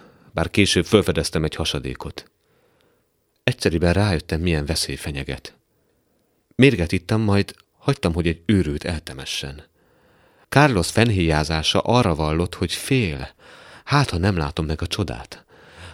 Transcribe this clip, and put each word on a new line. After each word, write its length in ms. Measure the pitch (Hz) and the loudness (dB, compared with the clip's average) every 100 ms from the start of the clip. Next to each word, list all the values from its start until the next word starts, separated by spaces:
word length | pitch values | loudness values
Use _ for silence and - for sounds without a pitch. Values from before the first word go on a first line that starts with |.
| - _ _ | -14 _ _
bár 180 | - 82 | -2 0
később 340 | - 98 95 | 2 2 2
fölfedeztem 600 | 85 107 90 85 76 85 | 4 4 4 0 -2 -2
egy 100 | 78 | -4
hasadékot. 760 | - - 73 65 64 78 - - _ _ _ _ _ _ _ _ _ _ _ | -4 -6 -6 -8 -10 -12 -14 -18 _ _ _ _ _ _ _ _ _ _ _
Egyszeriben 480 | - - 101 80 87 | -6 -2 0 2 2
rájöttem, 480 | 90 107 80 - 80 | 2 2 0 -2 -4
milyen 260 | 87 78 73 | 0 0 -2
veszély 300 | 78 - 67 | -4 -4 -8
fenyeget. 580 | - 71 69 67 - _ _ _ _ _ _ _ _ _ _ | -8 -8 -8 -10 -12 _ _ _ _ _ _ _ _ _ _
Mérget 380 | - 135 107 82 | 4 4 4 0
ittam, 280 | 92 - 110 | -2 -2 -2
majd 340 | 107 101 98 - _ _ | 2 2 0 -6 _ _
hagytam, 340 | - 139 90 | -4 -2 0
hogy 140 | 85 85 | 0 -2
egy 160 | 82 - | -2 2
őrült 380 | 101 78 73 | 2 2 -2
eltemessen. 800 | - 80 - 65 67 - 69 76 - _ _ _ _ _ _ _ - | -4 -6 -8 -14 -10 -8 -8 -12 -20 _ _ _ _ _ _ _ -2
Carlos 420 | 135 147 104 82 | 4 4 4 0
fenhéjázása 920 | - 117 98 82 76 76 80 78 98 | 2 2 4 2 2 0 -2 0 0
arra 340 | - 120 107 | 2 2 2
vallott, 400 | 78 78 78 90 | 2 0 0 -2
hogy 180 | - 90 | -2 -6
fél. 600 | - - 131 95 69 - - - - - - | -4 -2 -2 0 -4 -10 -16 -20 -20 -20 -16
Hát, 260 | - 143 139 | -2 0 2
ha 80 | 87 | 2
nem 180 | 95 90 | 0 0
látom 300 | 73 - 78 | -2 -4 -4
meg 160 | 78 | -4
a 40 | - | -4
csodát. 580 | - 101 58 - - _ - - - - | -4 -4 -6 -12 -20 _ -20 -20 -20 -20